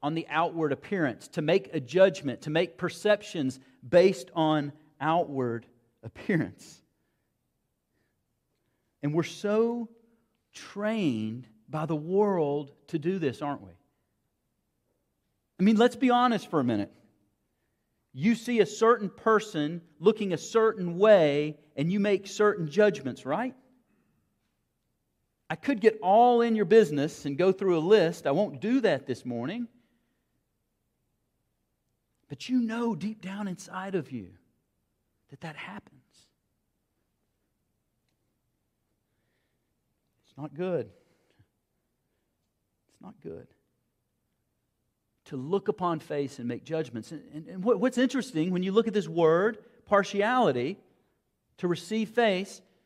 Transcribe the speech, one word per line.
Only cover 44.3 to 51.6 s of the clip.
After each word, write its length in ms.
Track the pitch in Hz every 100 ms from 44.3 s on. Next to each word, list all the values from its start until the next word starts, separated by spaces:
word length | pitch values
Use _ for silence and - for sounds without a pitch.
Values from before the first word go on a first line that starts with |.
| _ _ _ _ _ _ _ _ _ -
To 120 | 143
look 320 | 131 196 202
upon 300 | 208 180 160
face 380 | - 147 139 -
and 80 | 120
make 160 | 120 -
judgments. 480 | 160 147 113 107
And, 80 | 165 -
and, 140 | 147 160
and 160 | 185
what, 160 | 190 214
what's 180 | 247 247
interesting, 540 | 254 269 - 160 170
when 120 | 180
you 100 | 185
look 140 | 196 226
at 40 |
this 140 | 202 160
word, 520 | 165 160 165 208 233 - _ -
partiality, 920 | 202 196 202 202 254 214 123 131 196 _ _ _ _ _ _ _
to 100 | _